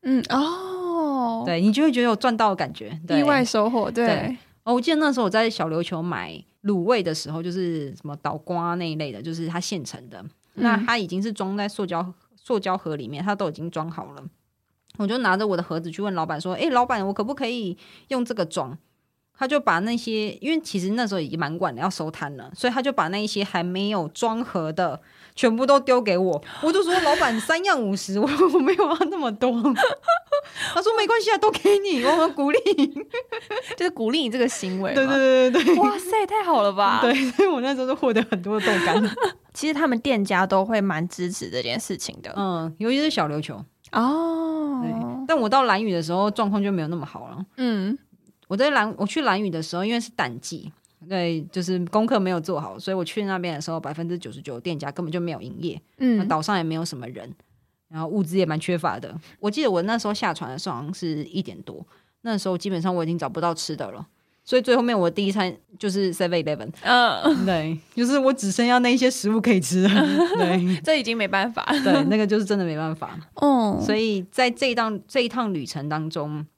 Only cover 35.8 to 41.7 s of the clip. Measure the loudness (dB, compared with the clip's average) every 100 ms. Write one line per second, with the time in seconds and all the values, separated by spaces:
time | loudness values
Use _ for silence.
35.8 | 6 2 0 0 2 0 2 4 4 4
36.8 | 2 4 4 4 0 2 4 4 0 -2
37.8 | -2 0 2 2 0 -2 -2 -2 2 2
38.8 | 2 2 2 0 -4 -4 _ -6 -2 0
39.8 | 2 0 0 0 2 2 4 2 2 0
40.8 | 0 0 -4 -4 -6 -4 -6 -4 -2